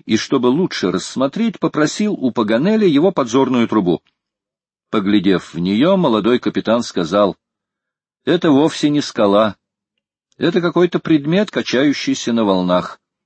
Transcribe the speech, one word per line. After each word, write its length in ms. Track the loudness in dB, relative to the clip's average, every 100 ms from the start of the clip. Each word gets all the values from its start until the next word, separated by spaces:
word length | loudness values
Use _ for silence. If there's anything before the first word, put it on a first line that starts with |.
| -4
и, 120 | -4
чтобы 300 | 0 0 2
лучше 440 | 0 -2 -2 -2
рассмотреть, 680 | -2 -6 -4 -4 -2 -4 -2
попросил 540 | -4 -2 -2 0 -4
у 180 | -2 -4
Паганеля 540 | -2 0 0 0 2 2
его 260 | 2 2
подзорную 560 | 0 0 0 2 2 0
трубу. 360 | 0 0 -2 -6 _ _ _ _ _ _ _ _
Поглядев 640 | -4 0 2 2 0 -2
в 60 | -6
нее, 360 | -2 0 2 2
молодой 420 | 2 0 2 0
капитан 460 | 0 -4 0 -2
сказал: 540 | -2 -6 -2 2 0 -2 _ _ _ _ _ _ _ _ -2
«Это 260 | 0 2
вовсе 380 | 2 2 0 -2
не 100 | 0
скала. 560 | -4 0 2 2 2 -2 _ _ _ _ _ _ _ _
Это 220 | -2 0
какой-то 400 | 0 2 0 0
предмет, 500 | 0 0 2 0 0
качающийся 840 | -4 -2 0 0 0 -2 -4 -2
на 100 | 0
волнах». 560 | 2 0 2 0 -2 -12 _ _